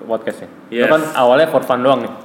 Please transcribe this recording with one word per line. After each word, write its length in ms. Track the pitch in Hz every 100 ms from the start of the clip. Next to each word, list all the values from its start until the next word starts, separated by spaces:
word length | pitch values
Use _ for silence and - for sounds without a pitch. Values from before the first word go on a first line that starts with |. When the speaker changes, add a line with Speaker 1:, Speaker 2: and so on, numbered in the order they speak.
Speaker 1:
podcastnya? 480 | - 110 - - 110 - -
Lu 80 | 117
Speaker 2:
Yes. 140 | 120
Speaker 1:
kan 120 | 156 156 -
awalnya 320 | 123 131 160
for 140 | 139
fun 180 | 131 123
doang 220 | 127 127
nih. 120 | 110 98